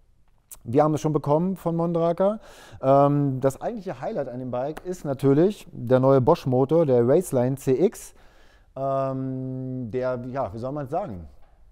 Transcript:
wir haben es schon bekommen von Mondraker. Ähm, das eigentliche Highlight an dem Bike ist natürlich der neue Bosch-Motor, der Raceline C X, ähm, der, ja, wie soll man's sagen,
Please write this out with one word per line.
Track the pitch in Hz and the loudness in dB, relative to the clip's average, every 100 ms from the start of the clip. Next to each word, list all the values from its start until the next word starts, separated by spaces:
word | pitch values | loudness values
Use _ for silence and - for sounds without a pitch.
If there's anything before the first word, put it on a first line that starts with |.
| _ _ _ _ _ - | _ _ _ _ _ -18
wir | 120 131 | -2 2
haben | 151 | 2
es | 151 | 2
schon | 156 | 0
bekommen | 151 143 151 180 185 | -2 2 0 0 -4
von | 170 | -4
Mondraker. | 165 170 170 170 170 190 220 - - - - | -2 -2 0 0 2 0 -2 -10 -20 -20 -4
Ähm, | 131 139 143 143 143 131 | 4 6 6 4 0 0
das | 135 131 | -2 -2
eigentliche | 180 233 180 135 | -6 -8 -10 -10
Highlight | 160 226 131 | -8 -6 -6
an | 123 | -8
dem | 127 | -8
Bike | 123 143 156 180 | -6 -6 -8 -10
ist | 180 | -8
natürlich | 151 131 139 139 185 214 - | -6 0 4 4 4 0 -12
der | 135 120 127 | -12 2 4
neue | 131 135 | 6 4
Bosch-Motor, | 127 170 135 127 135 165 156 | 4 2 2 0 2 2 4
der | 123 120 | 4 4
Raceline | 160 185 127 127 135 | 2 2 -2 -2 -2
C | - 127 | 0 2
X, | 202 - - - - _ - _ _ 135 | 0 -2 -16 -20 -20 _ -20 _ _ -8
ähm, | 139 135 135 131 131 131 131 131 131 127 120 | -4 -2 -2 -4 -6 -6 -8 -8 -8 -8 -6
der, | 127 127 127 127 | -4 -4 -4 -6
ja, | 131 110 | -6 -6
wie | 113 | -6
soll | 127 | -8
man's | 147 131 | -8 -6
sagen, | 160 196 92 82 - - _ - | -6 -6 -10 -14 -20 -20 _ -20